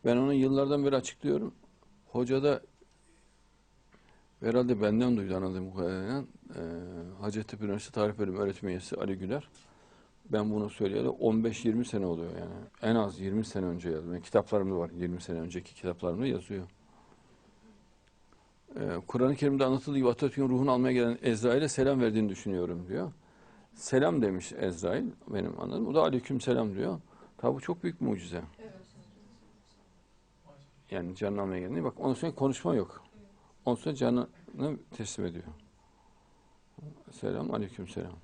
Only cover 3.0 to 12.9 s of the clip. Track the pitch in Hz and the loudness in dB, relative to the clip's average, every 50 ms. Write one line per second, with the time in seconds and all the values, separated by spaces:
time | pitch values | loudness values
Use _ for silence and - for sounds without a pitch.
3 | _ _ _ _ _ _ _ _ _ _ _ _ _ _ _ _ _ _ - - | _ _ _ _ _ _ _ _ _ _ _ _ _ _ _ _ _ _ -20 -20
4 | _ _ - _ _ _ _ _ - 110 113 123 123 123 123 101 107 104 107 113 | _ _ -20 _ _ _ _ _ -2 2 2 4 4 4 2 2 4 4 4 4
5 | 123 123 120 110 95 92 92 92 95 92 92 92 92 92 92 95 87 90 95 92 | 4 4 4 2 2 0 -2 -2 -2 -2 -4 -4 -6 -6 -4 -4 -2 -2 -2 -2
6 | 95 104 127 139 131 135 - - - - - - 82 82 85 85 90 87 95 85 | -4 -4 -4 -4 -6 -8 -16 -20 -20 -14 -10 -10 -8 -8 -8 -8 -10 -10 -10 -10
7 | 85 87 92 95 101 104 101 110 104 - - 104 107 104 98 104 - - - 113 | -12 -12 -10 -6 -6 -4 -4 -4 -6 -6 -8 -6 -4 -4 -2 -4 -6 -6 0 2
8 | 104 104 101 104 104 95 92 101 104 98 92 - - 98 90 92 - - - - | 2 2 2 0 -2 -2 0 0 -2 -2 -2 -2 -4 -4 -4 -4 -4 -6 -6 -4
9 | - 101 98 92 95 92 117 147 147 - _ - - - - - - - - - | -2 -2 -2 -4 -2 -4 -4 -4 -4 -8 _ -20 -20 -20 -20 -20 -20 -20 -20 -20
10 | - _ _ _ _ - - 107 104 107 107 107 104 104 - - 110 98 98 107 | -20 _ _ _ _ 0 0 2 2 2 0 0 -2 -2 -2 0 0 2 2 2
11 | 123 127 120 - - 113 110 113 110 117 110 - - 113 107 120 123 - - 104 | 0 0 0 4 4 4 4 6 2 2 0 2 2 2 2 2 0 0 0 0
12 | 95 90 85 82 85 85 85 85 85 87 90 - - - - - - 110 | 0 0 -2 -2 -4 -6 -6 -8 -8 -10 -10 -12 -14 -16 -12 -4 2 4